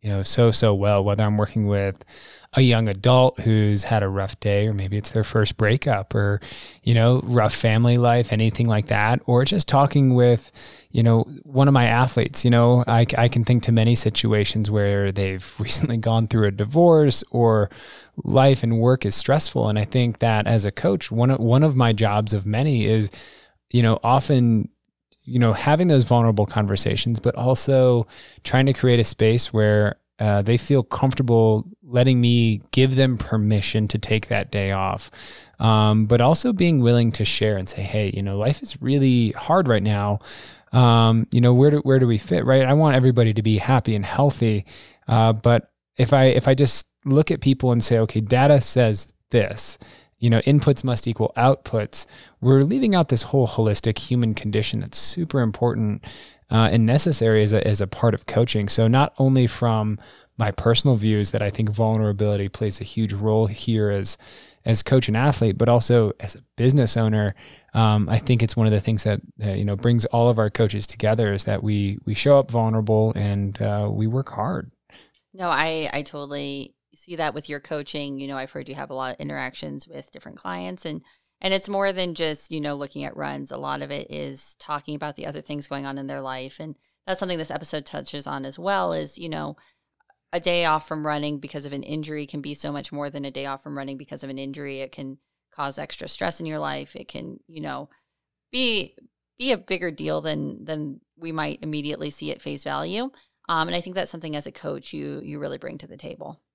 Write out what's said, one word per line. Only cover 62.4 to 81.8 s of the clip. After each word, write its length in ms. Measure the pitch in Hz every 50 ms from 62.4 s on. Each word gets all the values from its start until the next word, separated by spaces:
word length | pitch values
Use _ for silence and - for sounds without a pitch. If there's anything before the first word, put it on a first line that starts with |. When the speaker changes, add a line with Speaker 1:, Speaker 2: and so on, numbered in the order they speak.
| 101 98
Speaker 1:
plays 320 | _ - 113 107 95 -
a 40 | 95
huge 280 | - - - 110 104 98
role 340 | 98 104 110 107 107 110
here 440 | 104 104 - - - 113 110 107 101
as, 260 | 101 98 98 101 - _ - - - - - - _ _ _
as 180 | - 117 - -
coach 240 | - 135 131 127
and 100 | - 107
athlete, 420 | 110 127 147 139 - 117 113 95 -
but 100 | 120 113
also 440 | 117 120 117 - 123 120 113 104 - _
as 160 | - 101 -
a 80 | - _ _ _
business 400 | - 120 131 135 147 123 110 -
owner, 380 | 117 113 110 110 110 104 101 98 _ - - - _ _ _ _
um, 340 | 117 113 110 107 107 101 -
I 100 | 107 110
think 240 | - - 127 113 117
it's 140 | 107 -
one 100 | - 113
of 60 | 107 107
the 80 | 101
things 240 | - - 113 101 -
that, 160 | 110 104 104 - - - - 107
uh, 60 | 104
you 160 | 98 98 101
know, 100 | 104 101
brings 300 | 98 - 120 120 117 107
all 240 | - - 117 117 120
of 80 | 120 110
our 100 | 110 107
coaches 380 | - - 117 104 - 104 101
together 480 | - - - - 107 113 113 113 104 101
is 100 | 95 -
that 180 | - 104 92 -
we, 360 | 107 107 104 101 98 98 - _
we 80 | - 107
show 240 | - - 143 143 139
up 120 | 131 -
vulnerable 640 | 117 117 113 110 110 110 107 107 110 107 110 110 110
and, 460 | - 104 104 101 101 101 98 98 -
uh, 300 | 104 104 104 104 104 104 104
we 140 | 101 110
work 240 | 110 117 131 135 -
hard. 400 | - - 104 127 185 - - 127 _ _ _ _ _ - _ _ _ _ _ _ _
Speaker 2:
No, 160 | 190 185 175
I, 400 | 156 135 156 160 160 160 156 - -
I 80 | 143
totally 720 | 147 - - 147 143 139 143 143 143 143 139 139 135 - _ _ _ _ _
see 220 | - - _ 175
that 180 | 160 160 151 113
with 160 | 156 147 -
your 100 | 147 143
coaching. 580 | _ - 165 151 143 - - 156 143 143 139 135
You 80 | 139
know, 120 | 139 139 135
I've 140 | 131 135 -
heard 140 | 147 135
you 80 | 131 131
have 140 | 131 139 143
a 40 | 139
lot 180 | 131 131 127 127
of 80 | _
interactions 640 | 147 143 147 139 131 127 131 - 156 151 143 143 -
with 240 | _ 160 139 139 _
different 280 | _ 151 - - - -
clients, 480 | - 185 180 180 180 185 185 180 -
and, 160 | 165 151 165 _ _ _ _ _ _ _ _ -
and 100 | 190 190
it's 160 | 196 196 202
more 240 | 202 196